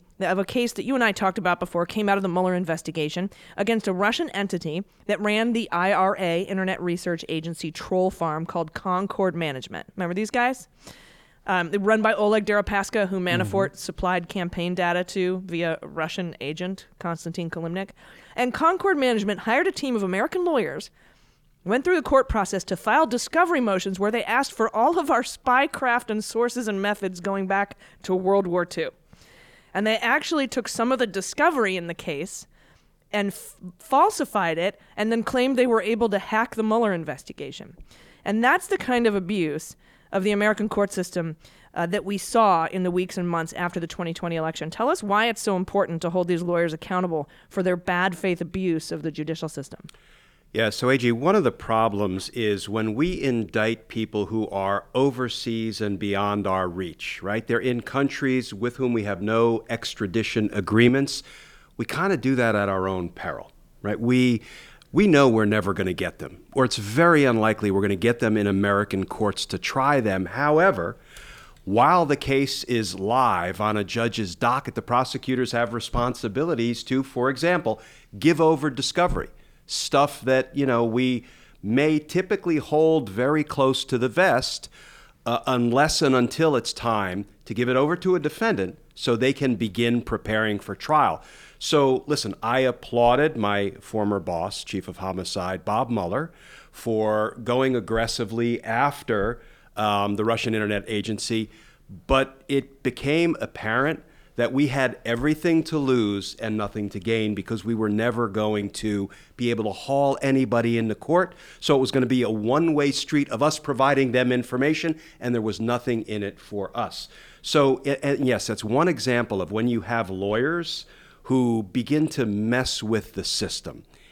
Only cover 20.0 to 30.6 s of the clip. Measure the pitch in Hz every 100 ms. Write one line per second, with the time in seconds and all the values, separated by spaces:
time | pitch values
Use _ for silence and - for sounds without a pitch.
20 | 190 185 294 370 349 285 151 139 - _
21 | _ _ _ _ _ _ 175 247 339 359
22 | - 262 - 220 190 190 - 180 - 277
23 | 311 240 - 320 349 330 226 190 196 185
24 | 202 226 - 240 277 - 220 214 262 339
25 | 294 247 247 - - 247 285 - 254 -
26 | - 214 - 226 240 240 220 196 202 202
27 | 190 175 196 196 190 196 202 - - -
28 | - 185 185 196 185 180 175 - 151 -
29 | _ - - - - - _ 185 214 220
30 | 233 285 - 311 269 254